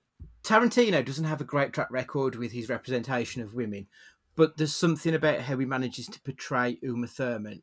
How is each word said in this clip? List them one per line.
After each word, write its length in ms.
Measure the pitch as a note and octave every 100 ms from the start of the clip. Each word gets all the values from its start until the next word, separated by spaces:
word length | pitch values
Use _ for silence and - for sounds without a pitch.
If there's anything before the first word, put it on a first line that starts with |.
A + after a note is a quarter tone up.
| _ - - -
Tarantino 600 | - A3 A#3+ A#3+ A#3 E3 B2+
doesn't 200 | C#3 D#3+
have 160 | D3+
a 40 | D3
great 280 | D3 C#3
track 180 | - -
record 440 | B2+ B2+ C#3+ C3+ A2+
with 160 | A#2
his 180 | A#2 A2
representation 720 | A#2 - B2+ A2+ B2+ A2+ -
of 120 | A2
women, 340 | A#2 A2+ G2+ G2 - - _ _ -
but 220 | D#3+ D#3
there's 180 | D#3 -
something 380 | F3 D#3 E3
about 280 | D#3+ D#3 C3+
how 160 | B2 C3
he 80 | C3
manages 420 | C3 B2+ - A#2
to 140 | -
portray 560 | - C3 - C3 B2 A#2+
Uma 260 | C3 A#2+ A#2
Thurman 540 | - B2+ A#2 G#2 G2